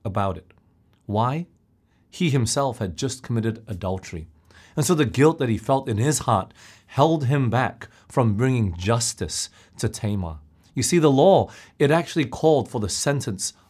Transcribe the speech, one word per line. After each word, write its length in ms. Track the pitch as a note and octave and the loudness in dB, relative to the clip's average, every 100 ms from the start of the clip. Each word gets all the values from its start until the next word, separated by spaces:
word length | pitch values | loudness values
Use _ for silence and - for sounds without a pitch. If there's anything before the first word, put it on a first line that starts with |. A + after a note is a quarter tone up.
| G#2+ | -8
about 320 | G2 G2 E2+ | -4 -4 -6
it. 160 | - _ _ _ _ _ - | -12 _ _ _ _ _ -6
Why? 400 | G#2 A#2+ D3 F3 _ _ _ _ _ _ | -2 -2 -2 -8 _ _ _ _ _ _
He 180 | - F3 | -4 0
himself 480 | C3+ A#2 - C#3 A2+ | 0 0 0 -2 -4
had 180 | G2 D#2+ | -8 -6
just 280 | C3+ - | -6 -6
committed 400 | - A#2 A2+ A2 - | -6 -4 -2 -6 -10
adultery. 600 | F#2 F#2 F#2 - E2+ D#2+ _ _ - - - | -8 -6 -6 -8 -14 -14 _ _ -20 -10 -4
And 100 | D3+ | 0
so 80 | |
the 100 | F3 | 2
guilt 360 | C3 - D3 D#3+ | 2 4 4 4
that 100 | B2+ | 0
he 80 | G#2+ | -2
felt 320 | - C3+ C3 | 0 0 0
in 80 | G#2 | 0
his 220 | C3 D3+ | 0 0
heart 340 | - G#2+ G#2+ - - - _ | 0 0 -2 -12 -20 -20 _
held 400 | - D3+ E3 B2+ | 2 2 2 0
him 240 | C#3+ B2 | 0 2
back 400 | A#2 B2 - - _ - | 0 -2 -6 -16 _ -6
from 300 | - A#2 G2+ | 0 0 2
bringing 400 | C3 B2+ G#2 E2+ | 0 2 0 -2
justice 720 | F#2+ A#2 A#2 - E2+ - - - _ - | 0 0 -2 -4 -6 -6 -10 -12 _ -6
to 100 | A2+ | -6
Tamar. 520 | - G#2+ G#2 E2+ D#2 - _ _ - | -4 -4 -4 -6 -10 -18 _ _ -4
You 80 | |
see, 160 | A#2+ F3+ | 2 4
the 100 | D3+ | 6
law, 400 | C3+ F3 F3 G#2 - - - | 6 6 6 2 -6 -14 0
it 100 | C#3+ | 2
actually 360 | D#3+ D3 F3 B2+ | 2 0 -2 -4
called 440 | - D#3 D3 G2+ | 0 2 2 2
for 100 | B2 | -4
the 100 | G#2 | -6
sentence 640 | - - C#3+ - F#2+ - - | -4 -2 -2 -4 -6 -8 -12